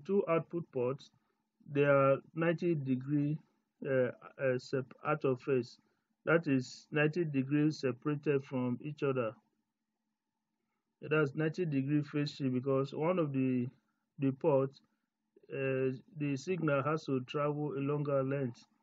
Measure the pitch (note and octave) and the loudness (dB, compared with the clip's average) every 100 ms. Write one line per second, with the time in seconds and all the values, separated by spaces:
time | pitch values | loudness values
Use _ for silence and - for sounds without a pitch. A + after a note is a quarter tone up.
0 | E3 G3 E3 E3 D#3 E3+ D#3+ C3 B2 C#3 | 2 0 2 0 0 -8 -6 -4 -2 -4
1 | - _ _ _ _ _ - C#3+ C#3+ C#3 | -10 _ _ _ _ _ -4 2 4 6
2 | C3+ C3+ - D#3+ E3 E3 F3 D#3+ C3 B2+ | 6 4 0 0 0 2 0 0 0 -2
3 | C3 D3 D3 D#3+ - _ _ _ C#3+ C3 | 0 0 0 -2 -8 _ _ _ 0 2
4 | B2 - - - C3+ B2+ - C3+ C3 - | 2 -2 -16 -4 0 0 -2 -4 -4 -8
5 | D3+ D3+ C#3 B2+ - C3 A#2+ - _ _ | -4 0 0 -2 0 0 0 -10 _ _
6 | _ _ - E3 D#3+ C3+ B2+ - - D3+ | _ _ 2 2 4 0 -2 -12 -6 0
7 | D3+ F3 D#3+ C#3 C3 D3 D3+ D3+ C3 B2 | 2 2 0 -2 0 2 2 0 -4 -2
8 | D3+ D3 D3+ C#3 C3+ C3 B2 A#2+ D3+ D3 | -4 -2 0 0 -2 -4 -2 -4 -8 -4
9 | C#3+ B2+ A2 A2+ _ _ _ _ _ _ | -2 0 -2 -6 _ _ _ _ _ _
10 | _ _ _ _ _ _ _ _ _ _ | _ _ _ _ _ _ _ _ _ _
11 | C#3 D#3 C#3+ D3+ D#3+ D#3 E3+ C#3 C3+ D3+ | -2 0 0 0 -4 -2 -2 -2 0 -2
12 | D3 D3 C#3+ - C3+ B2+ C3+ C3+ C3+ - | -2 -4 -4 -2 -2 -2 0 0 0 -2
13 | D#3+ F#3 D3+ C3+ C3 B2+ B2 - _ _ | -2 0 0 0 0 0 -2 -8 _ _
14 | _ - C3+ C3 E3 C3+ C3+ - _ _ | _ -2 -2 0 2 4 2 -4 _ _
15 | _ _ _ _ - C3+ C3+ C3 C3 C3 | _ _ _ _ -12 -4 -2 0 0 -4
16 | - D#3 C#3+ C3+ F3 F3+ D#3 C#3 D3 D#3 | -10 -6 -2 -2 -2 -2 2 2 2 -2
17 | - C3 B2+ D3 D3 D3 D3+ C3+ C#3 D3 | -2 -2 -2 -2 -2 -2 -4 -2 -2 -2
18 | D3 C#3 C3+ C#3+ B2+ A#2+ - _ | 0 0 0 -2 -2 -6 -18 _